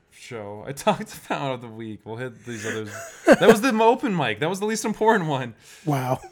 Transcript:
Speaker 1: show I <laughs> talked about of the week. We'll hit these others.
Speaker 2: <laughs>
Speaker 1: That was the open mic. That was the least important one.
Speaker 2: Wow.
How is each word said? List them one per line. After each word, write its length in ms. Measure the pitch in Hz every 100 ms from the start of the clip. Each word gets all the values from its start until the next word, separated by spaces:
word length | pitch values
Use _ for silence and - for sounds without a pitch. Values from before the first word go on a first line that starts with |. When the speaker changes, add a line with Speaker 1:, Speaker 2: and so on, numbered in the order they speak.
| _
Speaker 1:
show 480 | - - 117 101 104 104
I 40 |
<laughs> 20 |
talked 440 | 143 - 190 214 - -
about 300 | 175 139 123
of 60 |
the 60 | 120
week. 320 | 110 113 104 -
We'll 100 | 113
hit 280 | 127 113 110
these 200 | 117 107
others. 240 | 107 107 101
Speaker 2:
<laughs> 60 | - - -
Speaker 1:
That 220 | 277 185
was 140 | 233
the 120 | 262 220
open 340 | 226 247 269 180
mic. 240 | 131 104
That 80 | 151
was 100 | 190
the 60 | 208
least 180 | 220 233
important 420 | 208 220 226 160
one. 260 | 135 123 110 - - 156
Speaker 2:
Wow. 340 | 139 127 131 -